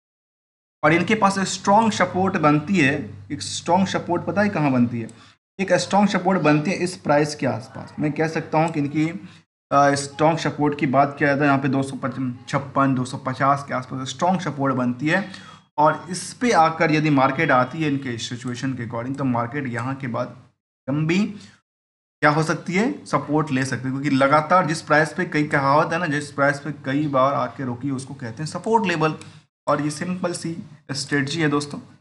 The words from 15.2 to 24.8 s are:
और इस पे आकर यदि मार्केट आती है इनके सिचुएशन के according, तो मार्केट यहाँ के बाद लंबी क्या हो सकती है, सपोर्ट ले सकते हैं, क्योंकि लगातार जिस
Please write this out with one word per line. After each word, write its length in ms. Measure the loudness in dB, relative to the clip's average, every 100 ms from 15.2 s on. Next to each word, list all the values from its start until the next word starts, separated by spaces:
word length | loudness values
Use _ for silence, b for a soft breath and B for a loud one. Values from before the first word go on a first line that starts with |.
| -2 B B B B 2
और 280 | 2 2 -4
इस 240 | -10 -10
पे 180 | -4 0
आकर 400 | 4 4 4 2
यदि 180 | 2 4
मार्केट 420 | 4 4 2 2
आती 320 | 2 2 -2
है 60 | -2
इनके 280 | -2 -4 -8
सिचुएशन 560 | -8 -8 -8 -6 -6
के 140 | -6 -6
according, 300 | -6 -6 -4
तो 60 |
मार्केट 440 | -2 0 -2 -4 -6
यहाँ 280 | -4 -6 -6
के 120 | -6
बाद 300 | -4 -6 -10 -20 _ _ _ -4
लंबी 460 | -2 0 2 0 -4 B B _ _ _ _ _ 0
क्या 100 | 2
हो 120 | 4
सकती 300 | 2 -2 -2
है, 320 | 0 0 -2 -4
सपोर्ट 460 | -4 0 0 0
ले 140 | 0 -2
सकते 180 | -4
हैं, 80 | -4
क्योंकि 180 | -4 0
लगातार 560 | 4 4 4 4 2 2
जिस 160 | -2